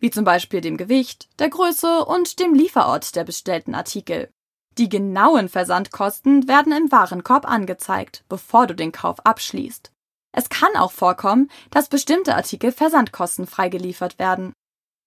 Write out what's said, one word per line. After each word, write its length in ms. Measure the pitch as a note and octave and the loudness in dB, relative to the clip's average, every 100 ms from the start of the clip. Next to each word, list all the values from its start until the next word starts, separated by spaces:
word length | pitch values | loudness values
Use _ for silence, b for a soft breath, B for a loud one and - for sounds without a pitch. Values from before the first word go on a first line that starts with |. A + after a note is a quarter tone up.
wie 100 | A#3 | -4
zum 140 | G#3 | 0
Beispiel 360 | G3 F3+ - F#3+ | 2 2 0 -6
dem 160 | D#3+ D#3 | -4 -4
Gewicht, 520 | F3+ C4 B3 - - - | 0 0 0 -6 -14 -4
der 100 | D4+ | -2
Größe 560 | D#4 F4+ E4 E4 E4 | 0 0 0 0 0
und 360 | - F4+ F4 - | 0 -2 -2 0
dem 140 | F4+ | 4
Lieferort 600 | C#4+ E4+ - - C#3+ - | 4 4 2 0 -2 -4
der 80 | F3 | -6
bestellten 540 | E3 - - E3+ D#3 C#3 | -6 -8 -6 -6 -6 -8
Artikel. 540 | E3+ G#3 - E3 - _ _ _ _ - | -8 -10 -8 -8 -8 _ _ _ _ -2
Die 120 | A3+ | -2
genauen 600 | G3+ G3 F#3+ A#3+ D4+ F#3 | 0 -2 4 4 4 2
Versandkosten 1000 | F#3 F3+ F3+ G3 - G3+ - C4+ C#4 C4 | -2 -2 -2 -4 -4 -4 0 4 4 4
werden 240 | C#4 D4 | 4 4
im 180 | D4+ D#4 | 2 4
Warenkorb 580 | B3 F#3 F3+ - C4+ - | 4 2 -2 0 0 2
angezeigt, 760 | A#3 F#3 F3+ - F#3+ F#3+ - - | -2 -2 -8 -6 -6 -6 -16 -14
bevor 380 | F#3 - A#3 A#3+ | -14 0 2 2
du 80 | |
den 160 | F3 D#3+ | 0 -6
Kauf 340 | - F3 - | -6 -6 -2
abschließt. 680 | A3 - - F#3+ - - - _ _ _ _ | 0 0 -4 -8 -10 -12 -20 _ _ _ _
Es 160 | - - | -6 -4
kann 260 | - F4+ | 0 2
auch 160 | G#4+ F#3 | 2 -2
vorkommen, 640 | - F3+ F3+ G3+ A#3 C#4 B B | 0 0 0 2 2 2 B B
dass 180 | D4 C#4+ | -2 0
bestimmte 460 | C#4 - E4+ F#4 | -2 0 0 0
Artikel 380 | - - F#3+ A#3 | -2 -4 -4 -4
versandkostenfrei 960 | B3 D#4 D#4 A3+ - F3 - F#3 - F#3 | 0 2 2 0 -2 -6 -6 -8 -4 -4
geliefert 500 | F3+ F#3 F3+ F3+ - | -4 -8 -8 -8 -4
werden. 340 | F#3 F#3 F#3 - _ _ _ _ | -4 -2 -6 -14 _ _ _ _